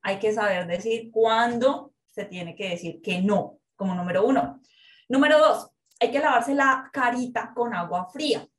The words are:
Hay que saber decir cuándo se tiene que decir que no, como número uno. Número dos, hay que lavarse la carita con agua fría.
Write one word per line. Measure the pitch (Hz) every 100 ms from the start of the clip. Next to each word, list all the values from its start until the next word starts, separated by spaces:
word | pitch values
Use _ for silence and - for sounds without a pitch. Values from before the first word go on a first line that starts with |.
Hay | 190 196
que | 214
saber | 214 208 180 170
decir | 180 226 226 226
cuándo | 220 220 226 240 240 254 285 - _
se | _ - 196
tiene | 180 170
que | - 196
decir | 175 170 -
que | - 180
no, | 190 202 - - _
como | _ 196
número | 180 175 180 226
uno. | 269 - - _ _ _ _ _
Número | 262 294 302
dos, | 311 - - _ _ _
hay | -
que | 277
lavarse | 302 247 240
la | 277 269 262 -
carita | 285 247 247 247 233 226
con | - 233
agua | 190 170 - -
fría. | 262 302 220 -